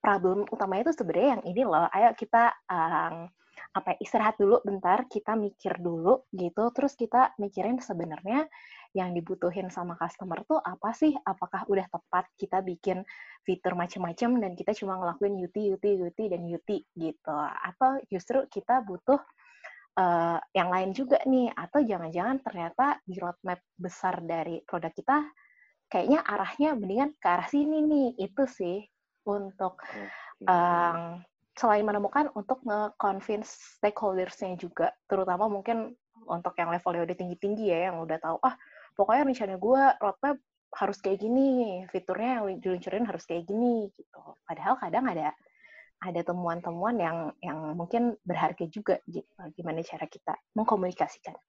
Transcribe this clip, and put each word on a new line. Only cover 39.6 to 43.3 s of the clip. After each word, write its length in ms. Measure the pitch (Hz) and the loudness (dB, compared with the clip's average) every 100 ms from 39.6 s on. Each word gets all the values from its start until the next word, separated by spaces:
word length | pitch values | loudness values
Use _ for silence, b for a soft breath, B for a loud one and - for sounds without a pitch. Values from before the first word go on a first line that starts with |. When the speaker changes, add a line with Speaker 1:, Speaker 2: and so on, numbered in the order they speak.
| 202 262 269 - | 4 6 6 6
Speaker 1:
roadmap 380 | 208 - 277 285 _ _ _ | 0 0 -2 -2 _ _ _
harus 260 | - 196 202 | -4 -4 -2
kayak 160 | 196 196 | -2 -2
gini, 640 | 214 254 269 254 226 180 185 | 2 4 4 4 0 -4 -6
fiturnya 480 | 190 180 185 233 247 | -8 -4 -2 -2 -2
yang 240 | 202 190 | -2 -4
diluncurin 400 | 190 180 180 185 | -2 -2 -2 -2
harus 240 | 240 196 | -2 -4
kayak 160 | - | -6